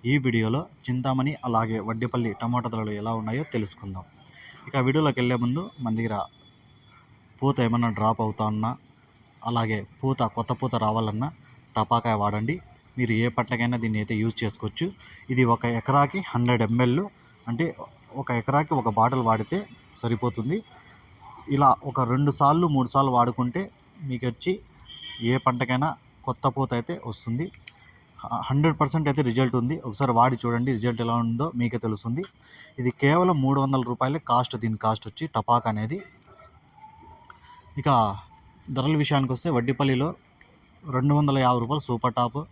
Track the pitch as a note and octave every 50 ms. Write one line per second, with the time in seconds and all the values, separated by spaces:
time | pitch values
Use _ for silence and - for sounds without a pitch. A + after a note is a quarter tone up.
0 | A#2 A#2+ C#3 D3 B2+ B2+ A2+ A#2 A2 G#2+ A2+ D3 E3+ - - _ - - B2 B2+
1 | B2 C3+ C3 C3 C3 D3 D3 - - B2 A2+ A2 A2+ A2 A2+ A2 G2+ G#2+ A2+ A2+
2 | A#2+ A#2 - B2 A#2 A2+ G2 - A#2+ A#2 A#2+ B2 A#2 A#2 A2 A2 A2 G#2+ G#2 G#2
3 | G#2 A2 A#2 A2+ A2 A2 A2+ C3+ D#3 - - A#2+ G#2 G2 - - - G2 F#2 F#2
4 | F#2 - _ - - - - - - - - - - - - C3+ B2 C3 C3+ D#3
5 | D#3 D3 B2 B2+ B2 B2 B2+ A#2 A#2+ A#2+ B2+ D#3+ F#3 - - - B2 A#2 A2 A2
6 | A#2 A2 G#2+ G2+ - - _ _ - - _ _ _ _ - _ _ - - -
7 | _ _ - _ _ _ _ - C3 C#3 C3+ - A#2+ A2+ A#2 A#2+ A#2+ A2+ G#2 G2
8 | G#2+ A2 A2+ - A2+ G#2+ G#2+ - A2 G#2+ G#2+ G#2+ A2 A#2 C3 - - _ _ _
9 | _ _ _ _ _ _ _ _ - A2+ A#2+ A#2+ A#2 A2 A2 G#2 F#2+ - - -
10 | - C3+ C3+ - B2 A2 - A#2 A2 - B2+ - C3+ B2 A#2+ A#2 A2 G#2+ G#2+ A2+
11 | A2+ G#2+ G#2 A2 B2+ D#3 - - - - - - - _ - A2 G#2+ - A#2+ A#2
12 | - A#2 A2 G#2 G2+ G#2 G#2 G#2+ A2 A#2+ D#3+ F#3 - - - _ _ - _ B2+
13 | B2 A2+ A2 A2 A#2 A#2+ A#2 - A#2 - B2+ A2+ A#2+ A#2+ B2 A#2 A2+ A2+ G#2+ G#2+
14 | G#2+ - A#2 G#2+ A2 A2+ G#2+ - A#2 G#2 - - - G#2 - - E3 F#3+ - -
15 | - - - - - - B2+ B2+ C3 A#2 A#2+ - - A#2 A#2 A2+ - - C3+ C#3+
16 | C#3+ C#3 - - - - - A#2+ A#2+ A#2+ B2 A2 A2+ G#2 A2+ A#2+ B2+ B2 B2 D#3+
17 | G3+ G#3 _ - - - _ _ _ A#2+ A#2+ A#2 E3+ E3 - - - - - _
18 | - - - C3+ C3 - B2 A#2 A2 - C3+ D3 D#3 - D#3 C3+ A2 A2+ G#2+ A2
19 | A2 B2 C3 C3 A#2+ A2+ A2 A2 G#2+ - E3 G3 G#3 - - - - - - -
20 | - A2+ A#2 G#2+ - A#2+ - A#2 G#2+ B2+ F3 A3+ - - - - - - - -
21 | - - - - - - - - - - C#3 C#3 C#3+ C3 A#2+ - - C#3 B2 C3+
22 | B2+ A2+ B2 C3 C#3+ C#3+ C3+ - C#3+ C#3 D3+ E3+ F3 D#3+ D3 C3 B2+ A#2+ - C#3
23 | C3+ C3+ B2 B2 A#2+ B2 A#2 - B2 B2 A#2 F3+ G3 - _ _ _ _ _ -
24 | D#3+ C3+ B2+ A#2 B2 B2 A2+ - - F3+ F#3 A3 - - _ - - - - -
25 | - - - - A2+ A#2 B2+ C3 - - B2 B2 C3 A#2+ B2+ B2+ C#3+ D#3+ - -
26 | _ - _ _ - C3 B2 - - C3+ - C#3 C3+ B2 B2 A#2 A2+ - F3 -
27 | - A#2 G#2+ - - A2+ A2+ B2+ E3 G3 - - - - - - - - _ -
28 | _ _ _ - - - A#2+ A#2 - - C3 C#3+ D3+ E3 D3+ D#3+ D3+ C#3 D#3 D#3+
29 | D3+ C#3+ C3 D3 C#3+ B2 A2 B2 C3 A#2+ A#2+ B2 A#2 B2 D#3+ - - B2 G#2 -
30 | C#3 B2+ A#2 A#2 A#2+ B2+ B2 A2+ - A#2+ A#2+ A#2+ B2 C#3 B2+ G#2+ A2 B2 A#2 A2+
31 | A#2 A#2 A#2 A#2+ A#2 A2+ A#2 A#2 C#3+ E3 - A#2+ A#2+ A2+ A#2+ A2+ - A2 G#2+ G2+
32 | - A2+ A#2+ D#3 F#3+ - _ - - - - - - - _ - B2 B2 - -
33 | C#3 C#3 D3+ F3 F#3 F#3 F3 C#3+ C3 C3+ C#3 C#3 C3+ C3+ C3+ C3 B2 A#2+ B2 -
34 | B2+ C3 D3 D#3+ _ - A#2+ B2 B2 - - A2+ A2+ A2+ G#2+ G#2 - A2 A2 -
35 | - A2 - - D#3+ D#3 - A2+ G2+ - A#2+ A#2+ - A2+ G#2+ G#2+ G#2+ A2+ D#3 G3+
36 | - - - - _ - - - - - _ - _ _ _ - - - - -
37 | - - - - - _ - - - - - - - - - C#3 C3+ D3+ C3+ A#2+
38 | A2+ G2+ G2 G2+ - - - - - - - - - - C3 C3 B2+ D3 D#3 D3+
39 | D3 - D3 C#3 C3+ B2 B2+ B2 - E3+ D3+ B2 A#2 C3 C3 - C#3+ C3+ C3 B2
40 | C#3 E3 F#3 - _ _ _ _ - _ _ _ _ - _ _ - D#3 B2+ B2+
41 | B2+ D3 D3 D3 D3 C#3+ C3+ C3+ C3 B2 B2 A#2+ A#2 A#2 C#3+ D3+ - - B2 A2+
42 | - B2 A2+ B2 A#2+ A#2 A#2+ C#3+ D#3+ -